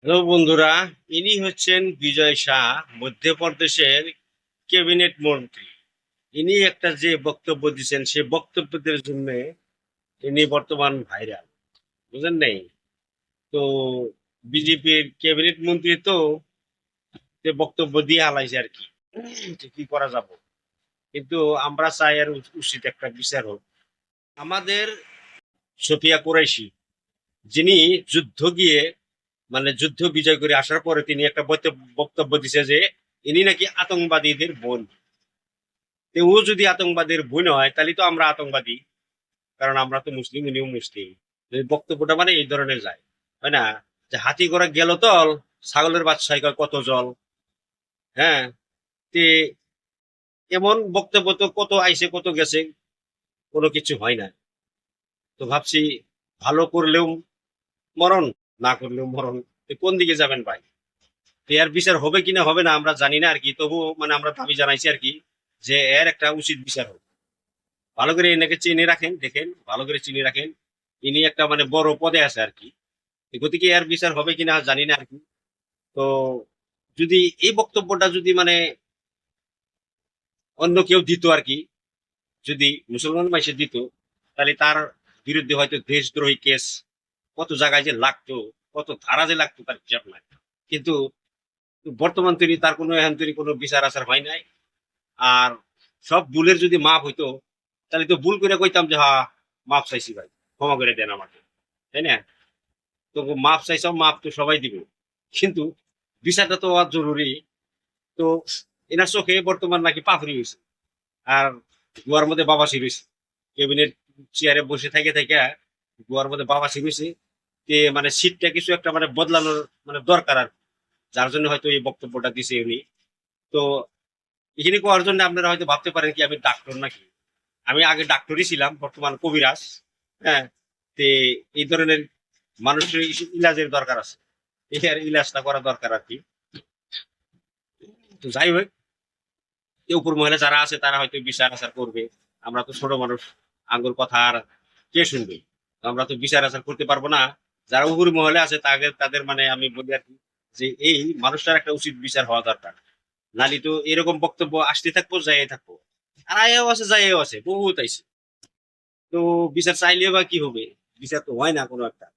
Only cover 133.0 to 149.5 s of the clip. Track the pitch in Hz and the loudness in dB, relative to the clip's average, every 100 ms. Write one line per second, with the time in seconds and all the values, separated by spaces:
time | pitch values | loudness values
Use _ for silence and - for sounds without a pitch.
133 | 160 156 175 170 170 156 151 139 131 120 | -4 -6 -8 0 2 2 -2 -2 -2 -6
134 | - - _ _ _ _ _ 147 165 156 | -8 -20 _ _ _ _ _ -2 -2 -2
135 | 156 151 - 135 135 139 127 127 117 110 | 0 0 0 -4 -4 -2 -2 -4 -4 -6
136 | _ 120 _ _ _ - _ _ _ - | _ -18 _ _ _ -20 _ _ _ -18
137 | - _ _ _ _ _ _ _ - _ | -18 _ _ _ _ _ _ _ -20 _
138 | _ _ 135 120 170 175 202 _ _ _ | _ _ -10 0 2 2 0 _ _ _
139 | _ _ _ _ _ _ _ _ - 170 | _ _ _ _ _ _ _ _ -2 -2
140 | 151 151 151 151 143 147 147 151 139 139 | 0 2 2 4 4 4 0 -2 0 0
141 | 135 139 127 131 127 127 117 - 120 113 | -2 -6 -8 0 0 0 -12 -8 -8 -6
142 | 117 _ _ _ - 120 123 131 135 135 | -10 _ _ _ -8 -6 -6 -8 -4 -2
143 | 123 120 - _ _ _ - 123 123 123 | -2 -6 -10 _ _ _ -6 -4 -4 -4
144 | 127 120 120 120 - _ _ _ _ 165 | -2 2 2 0 -8 _ _ _ _ 0
145 | 170 135 104 85 _ _ _ _ 120 120 | 0 -2 -8 -12 _ _ _ _ -8 -4
146 | 131 123 131 143 135 135 135 139 139 139 | -6 -4 0 2 0 -4 -12 -8 -2 -2
147 | 143 147 131 - _ _ _ 127 151 160 | 0 0 0 -4 _ _ _ 2 2 2
148 | 175 160 156 165 160 151 143 139 143 - | 2 4 4 4 2 0 0 0 0 -2
149 | 139 143 139 135 135 | -4 -4 -4 -2 0